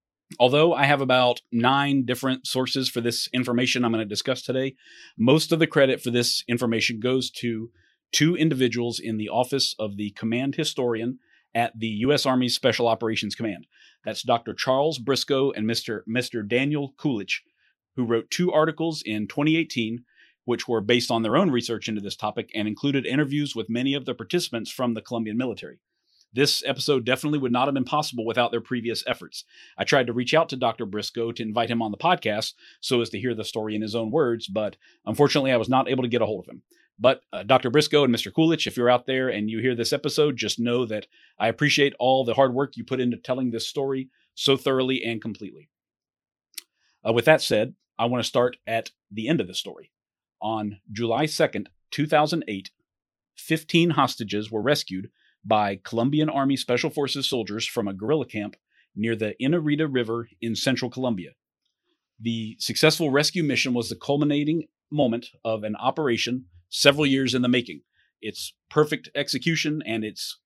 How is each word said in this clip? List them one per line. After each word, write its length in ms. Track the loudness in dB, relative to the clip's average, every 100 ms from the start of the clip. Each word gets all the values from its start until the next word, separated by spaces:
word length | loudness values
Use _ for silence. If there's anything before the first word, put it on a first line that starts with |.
| _ _ -12 2
Although 340 | 4 6 4
I 120 | 4 4
have 140 | 4
about 420 | 4 4 4 2 -2
nine 500 | 2 4 4 4 2
different 440 | 2 0 -2 -2 -2
sources 420 | -2 -2 -2 -2
for 100 | -2
this 300 | -2 -2 -2
information 540 | -2 0 0 2 2 0
I'm 60 |
gonna 120 | 0
discuss 380 | -2 -4 -2 -4
today, 340 | -2 -2 -2 -6 -18 -20 -14 0
most 360 | 4 6 4
of 60 | 2
the 80 | 2
credit 340 | 4 4 4
for 80 | 0
this 340 | 0 2 0 -2
information 500 | -2 0 0 -2 -2
goes 300 | 0 0 -2 -6
to 320 | -6 -6 -8 _ _ _ _
two 240 | 2 2 4
individuals 640 | 2 2 0 0 -4 -4
in 180 | -6 -6
the 120 | -2
Office 440 | -2 0 0 -2 -4
of 160 | -6 -6
the 140 | -8
Command 440 | -6 -4 -2 -2 -2
Historian 640 | -4 -2 -2 0 -4 -6 _ _ _ -2
at 240 | -2 -2
the 80 | -4
U 240 | 0 2
S 140 | 2 2
Army 240 | 2 2
Special 400 | 2 2 2 2
Operations 460 | 2 0 -2 -4 -6
Command. 320 | -6 -6 -12 _ _ _
That's 200 | -10 -6
Doctor 300 | 0 0 0
Charles 440 | -4 0 2 2 0
Briscoe 540 | 0 0 0 2 2
and 140 | 0 -2
Mister, 380 | -2 -4 -8 -4
Mister 360 | -4 -2 -4
Daniel 500 | 0 0 0 -2 -6 -4
Kulich, 420 | -2 -2 -4 -8 -8 _ _ _ _ -4
who 80 |
wrote 260 | 0 0 0
two 200 | -2 2
articles 500 | 4 2 2 -4 -4 -6
in 220 | -4 -4
twenty 280 | 0 2 2
eighteen, 480 | 0 -4 -4 -6 -12 _ _ _
which 240 | -4 -4 -2
were 140 | -2
based 300 | 4 4 4
on 100 | 0
their 160 | 2 4
own 140 | 4
research 360 | 2 0 -4 -4
into 140 | -6
this 160 | -6 -6
topic 320 | -6 -6 -6
and 140 | -4 -4
included 380 | -2 -2 0 0
interviews 500 | 0 0 0 -4 -4
with 140 | -4
many 240 | -2 0
of 120 | -2 -4
the 80 | -8
participants 560 | -4 -2 -2 -6 -6
from 220 | -4 -2
the 80 | -2
Colombian 360 | -4 -6 -4 -4
military. 420 | -4 -6 -12 -18 _ _ _ _ _
This 280 | 0 2 0 -2
episode 400 | -2 0 0 2
definitely 340 | 0 0 -2
would 140 | 0
not 140 | 0 0
have 60 |
been 120 | 0 -2
possible 400 | -2 -2 -4 -2
without 260 | 0 2
their 100 | 0
previous 400 | -4 -4 -4 -4 -4
efforts. 380 | -6 -8 -16 -18 -20 -16 -8
I 80 | 2
tried 220 | 2 2
to 60 |
reach 200 | -2 2
out 160 | 2 2
to 80 | 0
Doctor 280 | -2 -2 -6
Briscoe 460 | -6 -6 -4 -6
to 100 | -4
invite 300 | -4 -2 -2
him 100 | -2
on 100 | -4
the 60 | -2
podcast 560 | 0 2 0 -2 -4 -8 -20 -14
so 200 | 0 0
as 80 | 0
to 100 | -2
hear 140 | -4
the 120 | -4 -6
story 300 | -6 -4 -4
in 60 |
his 140 | -4 -4
own 160 | -2
words, 340 | 0 0 0 -4
but 300 | -4 -4 -6 _ _ -4
unfortunately 480 | 4 4 6 2
I 40 | 2
was 120 | 4
not 200 | 2 2
able 140 | 0
to 60 | 0
get 120 | 0
a 40 | 0
hold 200 | -2 -8
of 80 |
him. 100 | -18 -20 _ _ 2
But, 220 | 4 4 _
uh, 120 | -6
Doctor 260 | 4 4 6
Briscoe 340 | 4 4 6
and 80 | 4
Mister 180 | 4 0
Coolidge, 380 | 2 4 4 0
if 80 | 2
you're 140 | 4
out 160 | 4 2
there 240 | -2 -2
and 200 | -2 -2
you 100 | -2
hear 140 | 0
this 200 | 0 0
episode, 420 | -2 0 2 2 0
just 240 | -4 -2
know 260 | 0 0 -2
that 220 | -4 -8 _ _ -2
I 80 | -2
appreciate 460 | 2 2 4 2 2
all 280 | 2 2 2
the 80 |
hard 200 | 4 4
work 220 | 2 -4 -6
you 80 |
put 160 | -6 -2
into 180 | -2 -2
telling 340 | -4 -4 -2
this 160 | -4 -6
story 420 | -4 -2 -4 -6 _ _ -2
so 220 | 2 2
thoroughly 460 | 2 2 2 -2
and 180 | -4 -6
completely. 480 | -8 -10 -12 -16 -20 _ _ _ _ _ _ _ _ -20 -20 _ _ _ -2
Uh, 60 |
with 120 | 2 6
that 160 | 4
said, 320 | 4 0 0 -4 _ -4
I 80 | -2
wanna 180 | 0
start 340 | -2 2 0 0 -6
at 240 | -6 -6 -12 _
the 200 | -6 -2
end 100 | 0
of 80 | -2
the 80 | -6
story. 360 | -10 -12 -18 _ _ _ _ _
On 400 | -6 -4 -6 -8 -12
July 340 | -6 -2 0 0
second, 440 | 0 0 -2 -10 _ _
two 160 | -4 2
thousand 380 | 2 2 0 -4
eight, 200 | -8 -10 _ _ _ _ _ _
fifteen 580 | -14 -4 -4 2 4 4
hostages 600 | 4 0 0 -6 -6 -4
were 100 | -2
rescued 480 | 0 0 -2 -8 -10 _ _ _ 0
by 340 | 2 2 -2
Colombian 480 | -6 -2 0 2 0
Army 280 | 0 0 0
Special 320 | 0 0 0
Forces 380 | -2 -4 -2 -2
soldiers 380 | -2 -4 -4 -6
from 220 | -4 -4
a 60 |
guerrilla 320 | -4 -2 -2 -2
camp 320 | -6 -8 -10 _ _ _ -4
near 200 | -2 0
the 180 | -2 -2
Inarita 460 | 0 0 2 0 0
River 380 | 0 0 -4 -6 _
in 140 | -6 -2
central 360 | 0 0 -2
Colombia. 400 | -4 -2 -2 -6 -16 _ _ _ _ _ _ _ _
The 380 | -6 -6 -6 -8
successful 500 | -6 2 2 4 2
rescue 320 | 2 2 0
mission 300 | 0 0 0
was 140 | -2 -2
the 80 | -6
culminating 720 | -2 0 2 0 0 -2 -4 _ _
moment 360 | -2 0 -2 -6 -10 -4
of 180 | -4
an 120 | -4 -4
operation 680 | -4 -2 0 0 -2 -4 -8 -20 _
several 360 | 0 2 4 2
years 280 | 2 0
in 100 | 0
the 40 | 2
making. 340 | 0 -2 -8 -20 _ _ _
Its 320 | -12 -10 -12 -14 -4
perfect 400 | 0 2 0 -8 -6
execution 640 | -4 -4 -2 -2 -2 -4 -4
and 180 | -4
its 340 | -6 -8 -12 -14